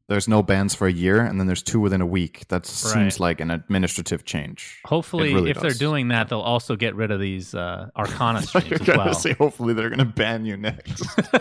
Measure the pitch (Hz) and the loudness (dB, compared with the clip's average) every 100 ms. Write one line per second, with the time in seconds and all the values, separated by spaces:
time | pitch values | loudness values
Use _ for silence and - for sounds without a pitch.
0 | - 101 110 107 95 98 98 - 95 87 | -4 -2 4 4 6 4 2 2 0 2
1 | 90 104 117 95 92 90 - 117 101 95 | 4 4 4 0 0 0 0 2 2 2
2 | 87 92 82 - - 90 - - 110 107 | 0 0 -2 -6 -4 -4 -4 -4 0 2
3 | 101 92 87 82 80 82 - 98 90 - | 2 2 0 0 -2 -4 -2 0 0 -2
4 | 85 85 - 78 71 - - - - 160 | -4 -6 -4 -6 -6 -12 -16 -16 -4 -2
5 | 165 170 151 123 90 143 160 120 147 147 | -2 -2 0 2 2 0 -2 -2 0 0
6 | 123 117 110 110 104 120 - 110 113 98 | 0 0 0 -2 0 0 0 -2 -2 -2
7 | 110 101 98 95 90 90 87 90 95 - | -2 -2 -2 -6 -8 -8 -6 -8 -8 -6
8 | 107 - 117 113 - 185 - 156 - 127 | -4 -2 0 0 0 0 0 0 4 4
9 | 95 90 160 131 147 - 117 113 113 - | 4 0 0 2 0 0 -2 0 0 2
10 | 123 107 110 113 110 98 107 - - - | 2 2 0 0 -4 -4 -4 -6 -8 -8
11 | - - - 208 | -4 -2 2 2